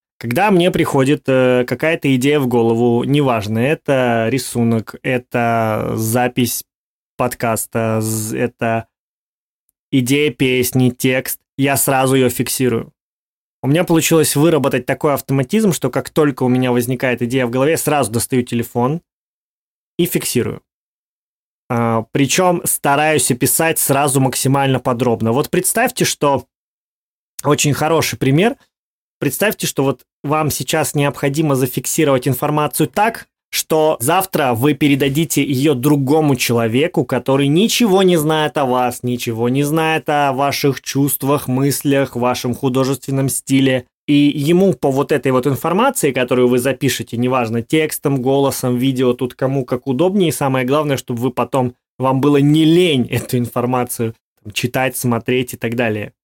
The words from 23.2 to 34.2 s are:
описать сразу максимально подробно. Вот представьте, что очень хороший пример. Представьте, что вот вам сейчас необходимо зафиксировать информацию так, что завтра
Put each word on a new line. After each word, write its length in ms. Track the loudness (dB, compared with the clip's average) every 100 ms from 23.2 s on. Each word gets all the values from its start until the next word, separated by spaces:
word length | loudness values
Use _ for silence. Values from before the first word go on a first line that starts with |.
| 0
описать 480 | 0 0 0 0 0
сразу 420 | 0 0 2 2
максимально 600 | 0 0 0 0 0 0
подробно. 520 | -2 0 0 0 0
Вот 180 | 0 0
представьте, 540 | -2 -2 0 -2 -2
что 420 | -4 0 0 0 -4 _ _ _ _ _ _ _ _ -6
очень 300 | -2 0 0
хороший 460 | 0 0 0 -2 -2
пример. 380 | 0 2 2 -2 _ _ _ _ _ -8
Представьте, 480 | -6 -2 -2 -2 -4
что 180 | -2
вот 200 | -2 -2 _ _
вам 280 | -4 -2 -2
сейчас 440 | -4 -2 -2 -2
необходимо 600 | 0 -2 0 -2 0 0
зафиксировать 760 | 0 0 -4 -4 0 2 2 0
информацию 600 | -2 -2 -2 -2 -2 -2
так, 400 | 0 -2 -2 -12 _ _
что 420 | -8 -2 2 2 0
завтра 520 | 0 0